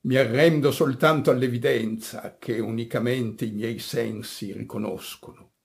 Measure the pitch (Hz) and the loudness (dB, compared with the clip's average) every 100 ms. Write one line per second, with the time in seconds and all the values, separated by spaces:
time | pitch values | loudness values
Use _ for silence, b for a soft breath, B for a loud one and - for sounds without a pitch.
0 | 123 127 120 123 170 151 135 127 151 127 | 2 2 4 6 6 6 2 2 0 4
1 | 160 156 151 131 127 120 143 113 110 110 | 4 4 4 4 2 0 2 2 0 -6
2 | - - - - - 113 107 113 117 120 | -8 -12 -14 -12 -6 -4 -2 -4 -4 -2
3 | 120 127 113 104 113 104 110 104 - 120 | 0 -2 -4 -4 -6 -4 -6 -6 -6 -4
4 | 113 107 110 - 101 104 110 117 104 98 | -4 -6 -10 -10 -10 -8 -8 -6 -6 -8
5 | - - - - - _ | -12 -16 -18 -20 -20 _